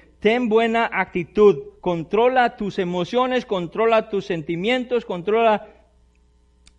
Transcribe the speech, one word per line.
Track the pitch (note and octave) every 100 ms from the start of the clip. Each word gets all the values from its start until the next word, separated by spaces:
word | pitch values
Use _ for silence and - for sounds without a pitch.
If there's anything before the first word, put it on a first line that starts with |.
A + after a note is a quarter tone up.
| _ _
ten | G#3 A#3+ B3
buena | A3 A#3 A3+ A3+
actitud. | F3+ F#3 F#3 E3 - G#3 D#3+ - -
Controla | F3+ E3+ D#3 G#3 B3 C4 A#3+ -
tus | G3+ F3+
emociones, | F3+ F3+ F3 A#3+ B3+ B3+ -
controla | F#3+ E3+ G3 A3+ A3+ A3
tus | G3+ -
sentimientos, | E3+ D3+ E3+ G3+ B3+ B3 A#3+
controla | - F3+ E3+ A3 A3+ G#3 - _ _ _ _ _ _ _ _ _ _